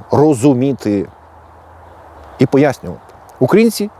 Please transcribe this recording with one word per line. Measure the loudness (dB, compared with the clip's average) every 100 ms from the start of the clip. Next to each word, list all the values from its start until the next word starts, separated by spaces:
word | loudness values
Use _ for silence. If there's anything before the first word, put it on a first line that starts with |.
| -4
розуміти | 0 2 2 2 2 -2 -4 -4 -4 -4 -12 -20 -20 -20 -20 -20 -20 -20 -20 -20 -20 -20 -6
і | -2
пояснювати. | 0 0 -2 -12 -16 -20 -20 -20 -6
Українці | 0 2 2 -2 -8